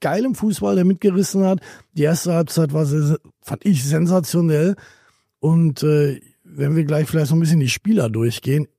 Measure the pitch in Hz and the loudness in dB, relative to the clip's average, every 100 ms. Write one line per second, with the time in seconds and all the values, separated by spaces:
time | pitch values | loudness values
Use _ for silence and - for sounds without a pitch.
0 | 147 185 262 - 214 175 202 190 180 185 | -4 -2 -4 -2 -4 -2 -2 2 2 2
1 | 208 185 190 196 190 190 - - _ 156 | 0 0 0 0 0 0 -6 -20 _ -2
2 | 147 170 180 170 165 - 156 151 147 151 | 0 0 -2 -2 -2 -2 -2 0 0 0
3 | 147 156 - _ - 117 208 151 139 160 | 0 -2 -6 _ -12 -6 0 0 0 0
4 | 170 185 147 170 165 151 175 202 - _ | 2 0 0 0 2 2 0 -2 -8 _
5 | _ _ _ _ 151 165 160 131 151 151 | _ _ _ _ 0 2 2 0 0 2
6 | 143 131 _ _ - 143 143 160 147 151 | 0 -2 _ _ -14 -6 -2 0 0 -2
7 | 151 160 139 165 160 165 131 - 202 220 | 0 0 0 2 2 2 0 -2 0 0
8 | 117 110 117 - 127 147 143 | 0 0 -2 -2 -2 -2 -4